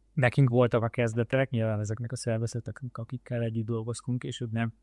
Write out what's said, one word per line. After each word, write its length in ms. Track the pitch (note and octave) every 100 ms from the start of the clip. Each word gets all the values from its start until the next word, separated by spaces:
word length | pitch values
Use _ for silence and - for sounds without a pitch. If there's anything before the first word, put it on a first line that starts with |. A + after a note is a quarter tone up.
| _
nekünk 360 | - B2 - C3+
voltak 340 | A#2+ A#2+ A#2+
a 60 | A2+
kezdetek, 640 | - A#2 A2+ A#2 C3 C3+
nyilván 300 | A#2 A2 G#2+
ezeknek 320 | G#2 A2 A#2
a 40 | B2+
szervezeteknek, 800 | - A2+ A2+ A#2+ A2+ G#2+ B2 -
akikkel 440 | A#2 B2+ - B2
együtt 240 | A#2 A2 A2
dolgoztunk, 580 | A#2 A2+ A#2 - B2
és 160 | C#3 C3
ők 100 | A#2+
nem, 220 | A2 A2+ -